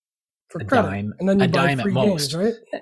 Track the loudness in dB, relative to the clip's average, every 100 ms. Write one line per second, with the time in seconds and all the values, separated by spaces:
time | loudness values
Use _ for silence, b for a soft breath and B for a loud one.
0 | _ _ _ _ _ -12 -2 0 0 -2
1 | -6 -4 0 2 4 2 2 0 0 2
2 | 2 2 -2 -2 -2 -4 -10 -8